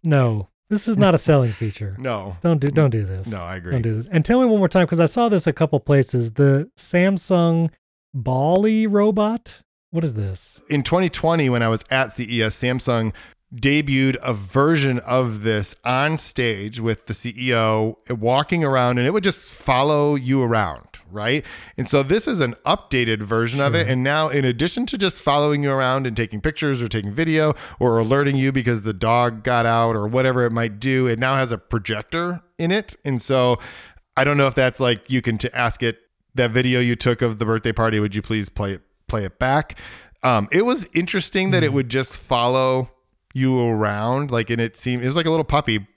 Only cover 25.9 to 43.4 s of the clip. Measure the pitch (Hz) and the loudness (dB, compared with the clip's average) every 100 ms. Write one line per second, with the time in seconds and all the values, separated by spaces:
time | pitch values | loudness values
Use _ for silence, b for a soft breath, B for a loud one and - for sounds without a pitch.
25.9 | 131 127 113 110 107 156 151 151 131 117 | 0 -2 -4 -4 -4 -6 -4 -4 -2 -2
26.9 | 113 101 110 160 156 156 143 B B 123 | -4 -4 -4 0 2 2 0 B B 2
27.9 | 113 110 139 143 139 135 131 120 117 104 | 2 2 2 2 2 0 0 -2 -2 -4
28.9 | 95 113 120 120 113 117 123 117 117 117 | -4 0 2 0 -2 -2 0 2 2 2
29.9 | 110 104 123 131 127 120 117 117 104 127 | 0 -2 0 2 2 0 0 -4 -4 -2
30.9 | 131 127 117 131 135 131 113 _ 113 98 | 0 0 0 0 0 -2 -4 _ -4 -4
31.9 | 107 - 165 175 175 _ - 165 196 202 | -6 -4 -6 -4 -6 _ -6 -2 -2 -4
32.9 | - 143 127 - 131 123 120 B B B | -10 -6 -6 0 2 2 0 B B B
33.9 | B _ - 135 143 139 123 131 - 127 | B _ -2 0 2 2 2 0 2 0
34.9 | 113 - 127 120 110 120 123 120 - 117 | 0 -2 -2 0 -2 -4 -2 -2 0 -4
35.9 | 110 _ _ _ 127 120 113 123 127 123 | -4 _ _ _ -2 0 2 2 2 0
36.9 | 117 123 117 120 107 110 113 117 107 113 | 2 0 0 0 -2 -2 0 -2 0 0
37.9 | 107 104 104 - 110 98 - 101 92 _ | 0 -2 -4 -4 -4 -4 -6 -6 -6 _
38.9 | _ - 113 95 _ 127 143 151 - B | _ -8 -6 -6 _ 0 0 -2 -12 B
39.9 | B B _ 127 113 101 165 233 247 185 | B B _ 2 2 2 2 2 0 -2
40.9 | 165 170 202 - 190 190 139 147 139 127 | -4 -2 -4 -2 -2 0 2 2 0 -2
41.9 | 131 127 - - 123 120 131 131 131 127 | -2 -4 -10 -4 0 2 2 2 0 -2
42.9 | _ _ _ _ 131 | _ _ _ _ -2